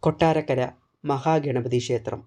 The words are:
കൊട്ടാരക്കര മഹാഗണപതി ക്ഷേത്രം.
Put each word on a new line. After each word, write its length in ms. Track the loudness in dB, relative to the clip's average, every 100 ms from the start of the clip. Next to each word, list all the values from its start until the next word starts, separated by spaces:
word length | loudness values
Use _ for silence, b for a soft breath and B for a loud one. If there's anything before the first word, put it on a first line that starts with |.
കൊട്ടാരക്കര 600 | 0 2 2 2 0 -2 -2 -6 _ _
മഹാഗണപതി 720 | -4 -2 2 0 2 -2 0 -2
ക്ഷേത്രം. 420 | 0 -4 -4 -10